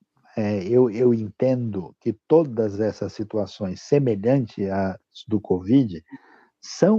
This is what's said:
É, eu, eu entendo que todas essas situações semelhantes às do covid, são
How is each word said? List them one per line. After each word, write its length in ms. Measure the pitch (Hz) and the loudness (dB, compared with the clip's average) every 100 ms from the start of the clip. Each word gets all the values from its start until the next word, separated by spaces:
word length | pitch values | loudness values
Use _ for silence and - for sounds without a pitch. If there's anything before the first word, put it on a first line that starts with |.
| _ _ _ - | _ _ _ -4
É, 260 | 104 104 90 | -2 -2 2
eu, 220 | 123 123 | 4 4
eu 240 | 107 123 | 2 2
entendo 800 | 117 107 - 127 127 120 101 87 - | 2 -2 -2 0 0 -2 -6 -10 -10
que 120 | 120 | -8
todas 680 | 104 - 156 151 113 110 101 | -6 2 4 4 -2 -2 -2
essas 340 | 107 - 98 | -4 -4 -8
situações 680 | - 107 110 98 - 98 90 | -10 -6 -4 -6 -6 -8 -8
semelhantes 880 | - 143 131 104 113 139 117 - 98 | 0 0 2 0 0 0 0 -6 -4
às 280 | 95 95 95 _ - - | -2 -4 -6 _ -20 -6
do 140 | 107 | -4
covid, 640 | - 92 90 135 120 82 - 277 _ _ _ _ | -2 -2 2 2 2 -4 -14 -20 _ _ _ _
são 380 | - - 175 | -10 2 2